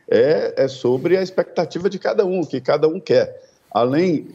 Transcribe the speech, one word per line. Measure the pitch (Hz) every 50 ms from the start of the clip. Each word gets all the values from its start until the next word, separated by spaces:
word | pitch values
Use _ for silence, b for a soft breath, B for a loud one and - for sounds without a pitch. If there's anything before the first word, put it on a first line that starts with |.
| B B
é, | - 107 123 147 165 - - - -
é | - 135 131
sobre | 131 - - 123 127 127 143 160 180 185
a |
expectativa | 190 185 - - 175 - - 185 170 - - 165 175 202
de | 202 180
cada | - - 226 208 208
um, | 180 185 185
o | 156 -
que | - 131
cada | 127 - 143 151 147 160
um | 160 190
quer. | - - 135 131 107 - B B B B B B B B
Além, | - 104 120 127 139 156 185 185 160 131 - -